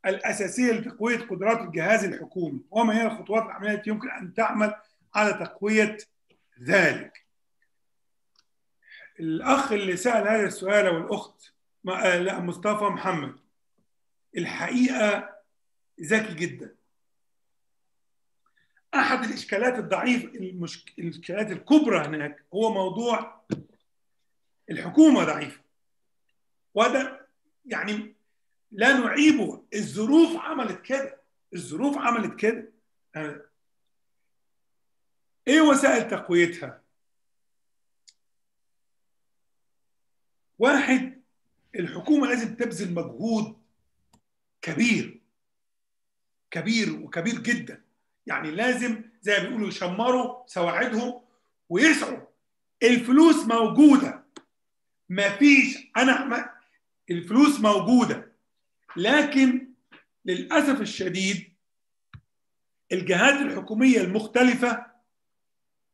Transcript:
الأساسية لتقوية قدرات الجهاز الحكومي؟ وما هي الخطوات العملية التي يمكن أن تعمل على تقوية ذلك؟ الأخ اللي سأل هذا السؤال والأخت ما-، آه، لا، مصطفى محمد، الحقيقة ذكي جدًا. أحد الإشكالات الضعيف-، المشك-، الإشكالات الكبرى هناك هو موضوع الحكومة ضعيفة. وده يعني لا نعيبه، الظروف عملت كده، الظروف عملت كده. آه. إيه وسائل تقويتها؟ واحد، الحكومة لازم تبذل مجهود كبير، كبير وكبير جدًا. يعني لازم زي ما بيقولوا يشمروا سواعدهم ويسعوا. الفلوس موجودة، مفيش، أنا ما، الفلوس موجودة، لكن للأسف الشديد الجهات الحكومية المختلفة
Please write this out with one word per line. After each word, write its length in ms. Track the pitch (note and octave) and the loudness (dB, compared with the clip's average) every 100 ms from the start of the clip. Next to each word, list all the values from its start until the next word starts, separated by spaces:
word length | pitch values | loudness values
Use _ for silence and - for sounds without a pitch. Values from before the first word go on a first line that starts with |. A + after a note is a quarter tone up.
| F#3+ | -4
الأساسية 640 | G3 G#3+ A#3 F#3+ - B3 | -4 -6 -4 -6 0 0
لتقوية 460 | A3 - - A3+ A#3 | 0 -6 -6 -4 -4
قدرات 420 | - F3 G3+ A3+ | -6 -4 -2 -2
الجهاز 440 | F3+ E3 E3+ A3 | -4 -4 0 0
الحكومي؟ 560 | F#3+ - D#3+ F#3+ D#3+ C3+ - | 0 -8 -10 -8 -6 -8 -6
وما 320 | A3 A3 A3 | 0 0 0
هي 40 | A3+ | -2
الخطوات 360 | A3+ F3 A3 | -6 -4 -4
العملية 300 | A3 - G3+ | -4 -8 -6
التي 180 | G#3 G#3+ | -6 -6
يمكن 200 | G#3+ - | -8 -8
أن 240 | - F3+ | -14 -10
تعمل 400 | - A3 G#3+ G#3 G#3 _ _ _ | -4 -2 0 -2 -4 _ _ _
على 180 | G#3 G#3+ | -2 0
تقوية 640 | F#3 E3 - G3+ G#3+ G#3 G#3+ - _ _ _ _ _ | -2 -8 -6 -2 2 0 -2 -18 _ _ _ _ _
ذلك؟ 640 | B2 F#3+ D#3+ B2 - - _ _ _ _ _ _ _ _ _ _ _ _ _ _ _ _ _ - - - | 0 2 2 0 -10 -20 _ _ _ _ _ _ _ _ _ _ _ _ _ _ _ _ _ -20 -20 -12
الأخ 520 | E3 D#3+ B3+ C4+ - | -6 -4 0 0 0
اللي 240 | G#3 F#3+ F3 | -4 -4 -2
سأل 320 | B3+ A3+ G#3 | 0 0 0
هذا 180 | A3 F#3+ | 0 -2
السؤال 420 | - F#3+ G#3 G3 | -4 0 2 2
والأخت 640 | E3 F3 G3+ - _ _ _ _ _ | -2 -4 -8 -10 _ _ _ _ _
ما-، 200 | F3+ F#3 F#3+ | -10 -2 0
آه، 120 | F3+ | 0
لا، 220 | F#3 G3 | -2 -4
مصطفى 440 | F3 - G#3 G#3 | -8 -4 -4 -2
محمد، 520 | G3+ C3 F3+ E3 B2+ - _ _ _ _ _ _ _ _ _ - | -4 -4 -6 -6 -8 -14 _ _ _ _ _ _ _ _ _ -10
الحقيقة 920 | E3+ - E3+ B3 B3+ B3+ G#3 G3 - - _ _ _ _ _ - | -8 -8 -4 0 0 2 0 0 -6 -20 _ _ _ _ _ -16
ذكي 340 | D3+ A3 G#3+ | -2 -2 -2
جدًا. 400 | D#3+ E3+ B2 A2+ _ _ _ _ _ _ _ _ _ _ _ _ _ _ _ _ _ _ _ _ _ _ | -8 -10 -10 -20 _ _ _ _ _ _ _ _ _ _ _ _ _ _ _ _ _ _ _ _ _ _
أحد 300 | C#4 C#4+ B3+ | -2 0 -2
الإشكالات 540 | A3+ - - G3+ B3 A3 | -4 -8 -6 -2 -2 -2
الضعيف-، 560 | F3 F3+ B3+ A#3+ - | -4 -4 0 -2 -4
المشك-، 640 | - F#3 F#3 E3 - - - | -12 -12 -10 -12 -12 -20 -12
الإشكالات 520 | E3+ - - F#3+ G#3+ | -12 -12 -10 -8 -8
الكبرى 480 | F3+ - D4+ B3+ F3+ | -10 2 2 4 -2
هناك 460 | D3 D#3 D3 - _ | -2 -8 -10 -12 _
هو 180 | F#3+ A3 | -4 -2
موضوع 680 | G3 F#3 F#3 A#3+ A3 A3+ - _ - - _ _ _ _ _ _ _ _ _ - | -2 -4 -4 -4 -4 -6 -20 _ -10 -10 _ _ _ _ _ _ _ _ _ -14
الحكومة 540 | D#3+ E3+ D4 D#4 B3 | -10 -2 6 8 8
ضعيفة. 360 | D#3 D3 C#3+ - _ _ _ _ _ _ _ _ _ _ _ | 2 -4 -8 -14 _ _ _ _ _ _ _ _ _ _ _
وده 520 | - A#3+ C4 C4+ - - _ _ _ C4 | 0 2 2 -2 -10 -20 _ _ _ -10
يعني 500 | F3+ F#3 G#3+ G#3+ _ _ _ _ _ _ | -8 -6 -6 -8 _ _ _ _ _ _
لا 200 | G3+ A#3+ C4 | 0 2 4
نعيبه، 640 | A3+ B3 D4+ C4+ F#3 - _ | 0 4 4 4 0 -8 _
الظروف 600 | G#3 F3 D3+ A3 D#4 D#4+ E4+ | -8 -6 -4 4 6 6 2
عملت 440 | - D4+ A3 F3 | -8 -6 -6 -8
كده، 380 | - C4+ C#4 - _ _ _ | -6 -6 -6 -14 _ _ _
الظروف 440 | F3 B2 D#3 C#4 C#4+ | -16 -12 -4 -4 -2
عملت 420 | A#3+ A#3 F#3 - | -2 -2 -4 -2
كده. 320 | G#3+ - - _ _ _ _ D#3 | -2 -2 -12 _ _ _ _ -12
آه. 240 | D3+ C#3+ - _ _ _ _ _ _ _ _ _ _ _ _ _ _ _ _ _ _ _ - | -12 -12 -20 _ _ _ _ _ _ _ _ _ _ _ _ _ _ _ _ _ _ _ 2
إيه 120 | D4+ | 6
وسائل 480 | D#4 C4+ C4+ A#3 A3+ | 6 6 4 2 -2
تقويتها؟ 760 | F#3+ - F3 E3+ - C3 - _ _ _ _ _ _ _ _ _ _ _ _ - _ _ _ _ _ _ _ _ _ _ _ _ _ _ _ _ _ _ _ _ _ _ _ _ _ | -6 0 2 2 0 -14 -16 _ _ _ _ _ _ _ _ _ _ _ _ -20 _ _ _ _ _ _ _ _ _ _ _ _ _ _ _ _ _ _ _ _ _ _ _ _ _
واحد، 640 | - - - C4 - - _ _ _ _ _ | 2 4 2 0 0 -12 _ _ _ _ _
الحكومة 540 | G3 E3+ F3 F3 D4 B3 | -8 -8 -8 0 2 2
لازم 260 | A#3+ A3+ | -2 -4
تبذل 400 | - A3+ E3+ F#3 | -6 -6 -4 -6
مجهود 600 | E3+ C3+ A#2+ A3 A3 - - _ _ _ _ _ _ _ _ _ _ | -6 -8 -8 -4 -2 -4 -12 _ _ _ _ _ _ _ _ _ _
كبير، 580 | - D3 A#3+ F#3 - - _ _ _ _ _ _ _ _ _ _ _ _ _ | -10 -2 0 0 -4 -14 _ _ _ _ _ _ _ _ _ _ _ _ _
كبير 520 | E3+ E3+ A3+ F#3+ D3+ | -8 -2 -2 -2 -6
وكبير 320 | - E3+ F3+ - | -8 -6 -6 -4
جدًا. 420 | D3 - - - _ _ _ _ - | -4 -4 -6 -18 _ _ _ _ -8
يعني 240 | C#3 D#3 | -8 -6
لازم 520 | E3+ B3 B3 A#3+ A3 - _ | -4 -2 -2 -4 -6 -10 _
زي 160 | G3+ G3+ | -2 -2
ما 60 | F#3 | -2
بيقولوا 200 | A3 G3 | -6 -6
يشمروا 800 | - F3+ F#3+ B3 B3+ A#3+ - - | -6 -6 -2 0 0 -2 -8 -12
سواعدهم 760 | F#3 E3+ E3+ B3 A3 B3 - _ _ _ _ _ | -4 -2 -2 -2 -2 -4 -8 _ _ _ _ _
ويسعوا. 580 | F3 D#4 D4 - - - _ _ _ _ _ | 2 4 2 -2 -10 -14 _ _ _ _ _
الفلوس 600 | A#3 A#3+ - C4+ E4 - A3 | 4 4 4 8 8 6 2
موجودة، 760 | A3+ A3 A3+ D4+ C4 - - _ - _ _ _ _ _ _ _ | 2 2 8 8 8 4 -8 _ -20 _ _ _ _ _ _ _
مفيش، 840 | F#3 G3+ G3+ C#4+ C#4 - - - A3 | -2 -2 6 6 8 4 -4 -6 2
أنا 280 | C4 C4+ | 2 2
ما، 260 | A#3 A#3 - - _ _ _ _ - | 0 -6 -6 -16 _ _ _ _ -8
الفلوس 500 | F3 E3+ A3+ D4 - | -6 0 4 4 4
موجودة، 720 | G#3+ G3+ F3+ B3 G#3 C3+ - _ _ _ _ _ _ E3 | 2 2 4 4 4 -2 -10 _ _ _ _ _ _ -4
لكن 720 | G3+ D4 C#4 C4+ C4 B3 - _ _ - _ _ | 2 2 2 4 4 2 -6 _ _ -20 _ _
للأسف 560 | - F3+ C4+ D#4 D4 B3+ | -6 -6 0 0 2 -2
الشديد 720 | G#3 - F#3 F#3 F#3+ G#3 - _ _ _ _ _ _ - _ _ _ _ _ _ _ | -4 -6 -6 -2 -2 -4 -8 _ _ _ _ _ _ -20 _ _ _ _ _ _ _
الجهات 420 | F#3 F#3 F3 B3+ | -6 -2 2 4
الحكومية 640 | C#4+ C4 F#3+ F#3+ A3 C4 A3+ | 2 -2 -6 -6 2 4 4
المختلفة 840 | F3+ G#3 - B3 B3 A#3 B3 A3+ - _ _ _ _ _ _ _ _ _ _ | 2 -2 -2 2 2 2 -2 -4 -10 _ _ _ _ _ _ _ _ _ _